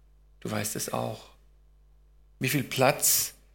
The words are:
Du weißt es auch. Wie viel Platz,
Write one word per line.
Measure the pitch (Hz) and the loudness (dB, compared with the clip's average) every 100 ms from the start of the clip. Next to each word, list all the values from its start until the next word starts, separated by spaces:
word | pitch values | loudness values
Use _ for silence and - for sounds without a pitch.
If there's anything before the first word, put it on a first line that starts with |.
| _ - _ - | _ -20 _ -12
Du | - | -6
weißt | 107 104 - | -4 -4 -6
es | - | -6
auch. | 120 120 113 - - _ _ _ _ _ - _ - _ - | -4 -4 -8 -14 -20 _ _ _ _ _ -20 _ -20 _ -6
Wie | 131 | -2
viel | 143 | -2
Platz, | - - 131 151 - - - - _ | -2 4 4 4 2 2 0 -8 _